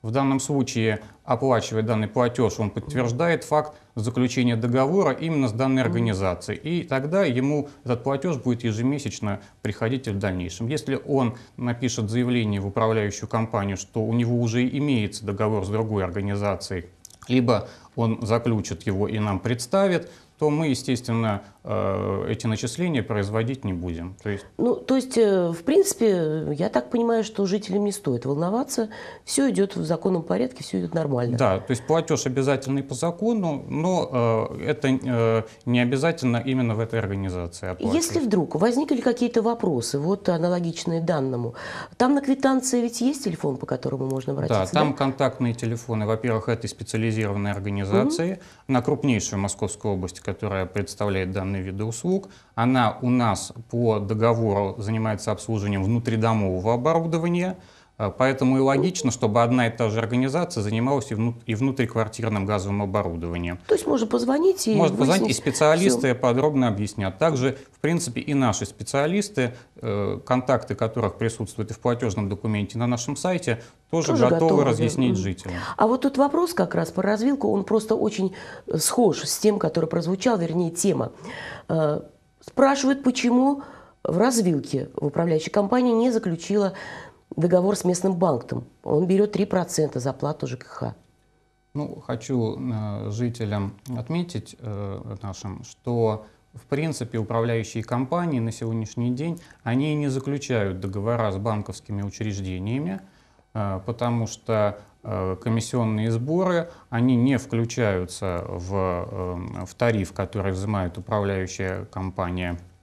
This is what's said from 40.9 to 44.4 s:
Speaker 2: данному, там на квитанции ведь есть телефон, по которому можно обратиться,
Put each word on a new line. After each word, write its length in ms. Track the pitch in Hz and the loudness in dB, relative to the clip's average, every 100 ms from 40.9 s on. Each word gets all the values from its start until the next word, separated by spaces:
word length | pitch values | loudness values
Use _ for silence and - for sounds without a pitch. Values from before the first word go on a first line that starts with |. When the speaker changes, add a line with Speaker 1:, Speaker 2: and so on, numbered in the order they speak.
| 165 | -2
Speaker 2:
данному, 540 | 165 160 135 123 117 - - - - - | 0 0 0 -2 -4 -8 -12 -12 -14 0
там 180 | 254 | 2
на 60 | 285 | 4
квитанции 600 | 277 269 269 262 254 247 | 2 2 4 2 2 0
ведь 200 | 240 233 | 0 0
есть 220 | 240 294 | 0 0
телефон, 360 | 208 160 151 131 | -4 -2 -2 -4
по 80 | - | -4
которому 400 | 131 131 135 135 | -4 -4 -4 -2
можно 260 | 135 127 | -4 -4
обратиться, 320 | 139 | -4